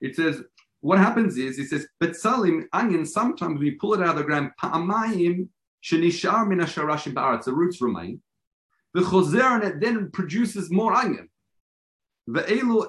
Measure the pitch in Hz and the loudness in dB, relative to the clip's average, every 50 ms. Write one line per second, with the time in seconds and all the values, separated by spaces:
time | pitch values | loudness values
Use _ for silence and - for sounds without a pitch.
0 | 135 131 131 165 165 156 - 131 - - _ _ _ _ _ _ - 160 190 196 | -10 -6 -2 0 0 0 0 -2 -10 -18 _ _ _ _ _ _ 0 4 6 6
1 | 196 233 226 233 220 185 117 123 131 131 127 139 139 - 156 143 - - _ _ | 6 6 4 2 0 0 -2 -2 -6 -4 -6 -8 -6 -4 -4 -6 -6 -8 _ _
2 | 170 165 170 - - 220 254 247 202 180 160 160 - - 156 190 240 220 175 160 | -2 -2 -2 -2 -2 0 0 2 2 2 2 0 -2 -4 -2 0 0 2 0 0
3 | 151 151 - 208 233 247 339 - 180 170 151 143 147 147 143 - 202 202 214 185 | -2 -2 -2 0 0 0 -2 -2 -4 -4 -2 0 -2 -2 -2 -2 -2 0 0 2
4 | 175 165 147 147 143 147 151 147 139 - - - 160 147 - 165 175 185 208 226 | 2 0 0 0 -2 0 0 -2 -2 -4 -6 -8 -6 -4 -2 -2 0 0 0 0
5 | 220 226 214 180 170 175 180 180 185 - _ _ _ _ _ _ - - 165 165 | 0 -2 0 2 2 2 0 0 -4 -8 _ _ _ _ _ _ -2 0 2 4
6 | 170 170 170 - 180 170 202 226 220 202 185 175 165 151 - 160 151 151 151 151 | 4 2 2 0 0 0 2 2 2 2 2 0 0 -2 -2 -4 -2 -2 -2 -4
7 | - 143 127 127 123 131 117 113 - 131 131 156 175 180 175 - 123 113 95 82 | -4 -6 -4 -2 0 0 0 0 -2 -2 0 0 0 0 0 -2 -2 -2 -2 -4
8 | 85 95 120 - _ _ _ _ _ _ _ _ _ _ _ _ _ _ - 180 | -6 -10 -12 -14 _ _ _ _ _ _ _ _ _ _ _ _ _ _ -2 0
9 | 180 - 180 185 160 143 165 240 262 262 240 226 208 185 151 147 208 240 233 214 | 0 4 4 4 4 4 4 4 4 4 4 2 0 -2 -2 -2 0 0 0 -2
10 | 190 147 - 196 185 147 160 226 240 190 - 196 156 160 175 196 226 214 185 254 | -4 -4 -4 -6 -4 -2 -2 -2 -2 -2 -2 -6 -4 0 0 2 2 2 2 2
11 | 247 185 151 - - - _ _ _ _ _ _ _ _ _ _ _ _ _ _ | 0 0 -4 -4 -8 -16 _ _ _ _ _ _ _ _ _ _ _ _ _ _
12 | _ _ _ _ _ 117 117 156 147 185 214 262 262 240 226 208 - | _ _ _ _ _ -4 -4 -4 0 0 0 2 2 2 2 2 0